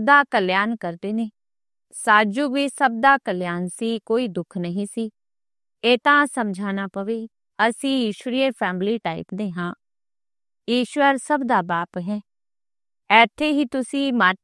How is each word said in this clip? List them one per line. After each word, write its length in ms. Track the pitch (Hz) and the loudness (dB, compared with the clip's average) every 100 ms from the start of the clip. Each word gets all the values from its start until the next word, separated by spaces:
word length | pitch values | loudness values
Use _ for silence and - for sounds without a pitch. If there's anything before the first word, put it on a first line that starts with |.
ਦਾ 200 | 220 285 | 4 4
ਕਲਿਆਣ 520 | 277 233 185 190 214 233 | 4 2 2 0 0 -4
ਕਰਦੇ 380 | 170 170 196 | -6 -8 -6
ਨੇ। 160 | 220 220 - _ _ _ _ _ | -4 -6 -8 _ _ _ _ _
ਸਾਜੂ 580 | - 233 214 214 214 285 | -4 4 6 4 0 -2
ਵੀ 200 | 269 277 | 0 -2
ਸਭ 220 | - 269 226 | 0 0 2
ਦਾ 180 | 269 277 | 4 4
ਕਲਿਆਣ 500 | - 180 175 175 180 | 2 -4 -4 -4 -6
ਸੀ, 320 | - 226 226 - | -4 -4 -4 -2
ਕੋਈ 220 | 226 247 | -2 -2
ਦੁੱਖ 300 | 175 170 185 | -4 -6 -6
ਨਹੀਂ 280 | 175 185 202 | -6 -6 -6
ਸੀ। 240 | - 220 - _ _ _ _ _ _ | -6 -8 -10 _ _ _ _ _ _
ਇਹ 140 | 233 247 | 0 2
ਤਾਂ 240 | 294 285 285 | 4 2 2
ਸਮਝਾਉਣਾ 600 | 269 214 185 202 196 196 | -2 -6 -4 -6 -6 -6
ਪਵੇ, 340 | 196 196 226 220 _ _ - 220 | -8 -6 -6 -10 _ _ -2 -2
ਅਸੀਂ 380 | 226 269 269 226 | 0 -2 0 -2
ਈਸ਼ਵਰੀਏ 440 | - 254 254 269 | -4 -4 -2 -2
ਫੈਮਿਲੀ 460 | - 196 185 196 233 | -2 -4 -2 -2 -4
ਟਾਈਪ 300 | 175 165 - | -4 -8 -8
ਦੇ 180 | 190 208 | -8 -6
ਹਾਂ। 220 | 175 175 - _ _ _ _ _ _ _ _ - | -6 -8 -10 _ _ _ _ _ _ _ _ -4
ਈਸ਼ਵਰ 480 | 247 247 294 277 269 | -2 -2 2 2 2
ਸਭ 220 | - 294 247 | 0 -2 0
ਦਾ 160 | 214 | 0
ਬਾਪ 280 | 175 170 175 180 | 0 -4 -4 -8
ਹੈ। 240 | 175 208 - _ _ _ _ _ _ _ - 214 | -6 -8 -10 _ _ _ _ _ _ _ 4 6
ਇੱਥੇ 280 | 233 - 302 | 6 2 0
ਹੀ 140 | 285 269 | 0 0
ਤੁਸੀਂ 480 | 269 240 277 277 | -2 -4 -2 0
ਮਾਤ 240 | 240 185 185 | 2 2 0